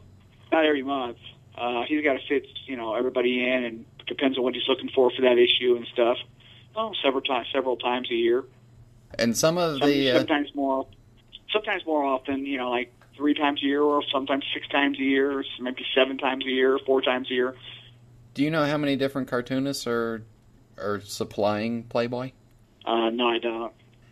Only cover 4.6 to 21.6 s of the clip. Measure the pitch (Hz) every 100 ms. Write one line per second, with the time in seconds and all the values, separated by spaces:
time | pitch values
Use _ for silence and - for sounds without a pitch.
4.6 | - - 131 135 123 127 127 120 123 -
5.6 | 123 120 117 - 117 127 - - - -
6.6 | - 220 220 180 139 131 143 127 117 139
7.6 | 131 117 123 123 123 117 117 123 131 -
8.6 | - - - - - - 117 110 160 175
9.6 | 170 139 147 143 135 127 - 147 143 143
10.6 | 135 135 131 - - - _ - - 214
11.6 | 214 185 160 151 139 131 - 135 139 135
12.6 | 123 120 123 - - - 147 147 143 147
13.6 | 139 143 147 147 - 135 139 139 - -
14.6 | - 143 139 139 135 135 143 139 - -
15.6 | 123 127 - 135 131 135 139 131 131 131
16.6 | 131 135 - 131 131 127 127 127 123 -
17.6 | - - - - - - - 135 151 160
18.6 | 143 151 143 135 135 139 - 123 120 131
19.6 | 139 139 120 117 117 113 113 _ _ -
20.6 | _ - 104 101 - - 110 - 104 104